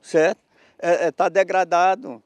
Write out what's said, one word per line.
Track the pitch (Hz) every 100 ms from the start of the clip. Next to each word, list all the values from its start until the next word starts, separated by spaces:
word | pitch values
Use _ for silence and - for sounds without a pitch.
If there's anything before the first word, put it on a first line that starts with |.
certo? | - 165 160 220 _ _ _ _
É, | 170 175 170
é, |
tá | - 175
degradado | 170 185 190 180 175 180 185 131 117